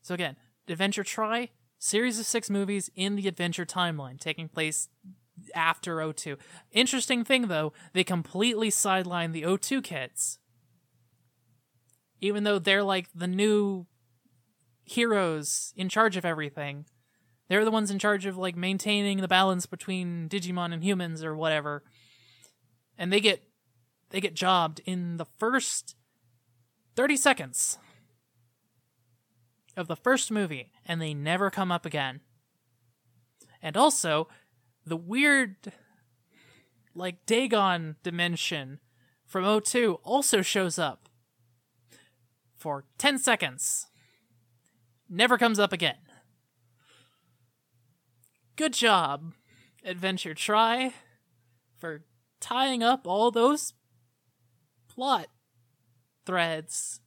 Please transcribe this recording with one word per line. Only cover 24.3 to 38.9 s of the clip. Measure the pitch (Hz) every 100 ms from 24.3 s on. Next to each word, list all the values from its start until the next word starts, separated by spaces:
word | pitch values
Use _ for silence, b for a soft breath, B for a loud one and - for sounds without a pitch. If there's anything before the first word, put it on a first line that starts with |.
jobbed | 160 185 185 165 156
in | - 180 175 170
the |
first | 165 _ 220 262 - - - - _ _ _ _ _ _ _ _ _
thirty | - 277 277
seconds | 285 - 135 - - - b b b _ _ _ _ _ _ _ _ _ _ _ _ _ _ _ _ -
of | 170
the | 160
first | 247 262 -
movie, | 214 190 139 - _
and | - 165
they | 160
never | 147 147 180 196
come | 202 185
up | 175 170
again. | 147 135 131 _ _ _ _ _ _ _ _ _ _ _ _ b b
And | 165 170
also, | 294 - 165 151 160 b b b b _
the | 156 165
weird, | 170 240 294 277 240 190 202 - _ _ _ _ _ b b b b b _
like, | 175 180 175
Dagon | - 226 262 220 196 175 160 151
dimension | 180 170 175 170 - 160 131 143 _